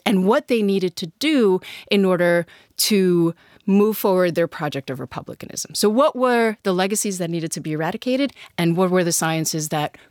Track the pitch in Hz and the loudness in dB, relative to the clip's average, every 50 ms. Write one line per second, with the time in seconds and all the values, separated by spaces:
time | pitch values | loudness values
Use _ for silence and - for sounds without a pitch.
0 | - - 214 190 185 190 226 294 302 - 254 233 208 196 196 196 185 180 - - | -2 0 2 2 4 4 2 2 0 0 0 0 0 0 0 0 0 -2 -4 -6
1 | 185 165 - - - 302 311 269 226 196 185 185 - - - - - - 208 202 | -10 -10 -8 -4 -2 0 2 4 4 4 2 2 -2 -6 -18 -14 -6 -2 0 2
2 | 196 185 185 170 175 175 175 175 170 - - - _ _ _ - - - 214 196 | 2 2 2 2 2 2 2 2 0 -2 -8 -20 _ _ _ -4 -2 0 2 4
3 | 185 185 175 175 170 165 165 _ _ _ - - _ - 190 202 208 214 214 - | 4 4 4 4 2 0 0 _ _ _ -20 -8 _ 2 4 4 4 2 0 0
4 | - 208 185 185 180 175 165 175 170 165 - - 165 147 139 139 135 - 135 123 | 0 0 2 2 2 2 0 0 -2 -2 -2 -4 -6 -6 -6 -6 -8 -8 -8 -8
5 | 131 131 - - - - 123 - - - - - - - 151 - - 202 214 240 | -10 -12 -12 -12 -14 -14 -14 -16 -16 -14 -10 -10 -10 -8 -4 -2 0 0 2 2
6 | 285 311 - 254 254 254 247 233 226 226 214 - - 202 185 180 185 196 214 208 | 2 2 0 0 0 2 2 2 2 0 -2 -2 -2 -2 0 0 0 -2 -2 -2
7 | - 214 190 180 180 165 170 170 160 160 - 165 143 156 156 151 160 165 196 226 | -4 -4 -4 -4 -4 -4 -4 -4 -6 -6 -6 -8 -8 -6 -6 -4 -4 -4 -6 -6
8 | - 254 254 262 285 262 - - - - _ - 170 170 165 170 190 180 180 185 | -4 -2 -2 0 -2 -2 -6 -8 -20 -12 _ -2 0 0 2 2 2 2 2 2
9 | 185 175 165 - 170 160 160 160 156 - - 160 151 156 165 151 147 147 - - | 2 0 0 -2 -2 -2 -2 -2 -2 -4 -4 -6 -6 -4 -4 -4 -4 -4 -6 -10
10 | - _ | -20 _